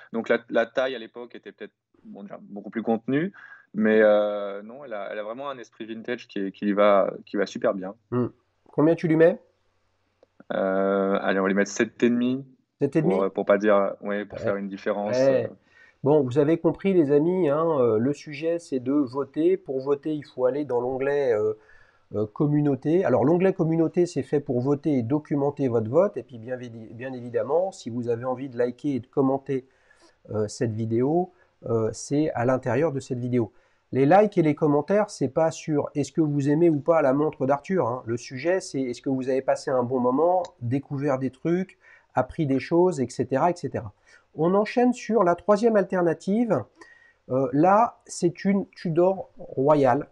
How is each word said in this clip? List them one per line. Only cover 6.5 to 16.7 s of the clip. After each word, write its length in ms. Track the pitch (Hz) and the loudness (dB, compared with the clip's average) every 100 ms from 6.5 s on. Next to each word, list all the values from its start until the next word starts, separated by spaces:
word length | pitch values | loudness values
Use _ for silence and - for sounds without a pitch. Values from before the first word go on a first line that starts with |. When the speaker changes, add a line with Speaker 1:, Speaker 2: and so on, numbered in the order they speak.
Speaker 1:
qui 140 | - | -4
lui 80 | 104 | -2
va, 400 | 98 104 101 - - | 2 6 6 2 -2
qui 120 | - 104 | -8 -4
va 100 | 101 | -4
super 260 | 123 123 | -2 -2
bien. 220 | 101 92 104 _ | -2 -8 -14 _
Speaker 2:
Hmm. 180 | 123 117 - _ _ _ | -2 -2 -6 _ _ _
Combien 240 | - 151 165 | 0 2 2
tu 100 | 170 | 2
lui 100 | 160 | 6
mets ? 220 | 165 214 - _ _ _ _ _ _ _ _ _ - | 6 4 -6 _ _ _ _ _ _ _ _ _ -8
Speaker 1:
Euh, 680 | - 98 95 98 98 98 98 | -4 -2 0 0 0 0 0
allez, 180 | - 98 | 0 0
on 40 | |
va 60 | 95 | 0
lui 60 | |
mettre 160 | 98 98 | 0 -2
sept 320 | - 113 - | -2 -4 0
et 80 | 120 | 0
demi. 340 | 120 123 131 139 _ _ _ | 2 0 -4 -8 _ _ _
Speaker 2:
Sept 160 | 143 165 | -2 0
et 60 | |
demi ? 120 | 160 | 0
Speaker 1:
Pour, 80 | 98 | 0
euh, 40 | 98 | 0
pour 160 | - | -2
pas 140 | 101 101 | 0 2
dire, 360 | 107 101 98 - | 4 2 2 -4
ouais, 240 | 101 101 | -8 -8
pour 140 | 101 - | -8 -8
Speaker 2:
Ouais. 60 | |
Speaker 1:
faire 120 | 113 101 | -6 -4
une 120 | 101 | -6
différence, 480 | 95 107 101 104 123 | -8 -6 -4 -2 2
Speaker 2:
Ouais. 280 | 135 131 | 2 2
Speaker 1:
euh. 100 | 113 - _ _ - _ | -2 -8 _ _ -20 _
Speaker 2:
Bon, 200 | 135 151 | 2 2
vous 140 | 131 131 | 2 2
avez 220 | 147 165 | 2 2
compris, 340 | 165 | 0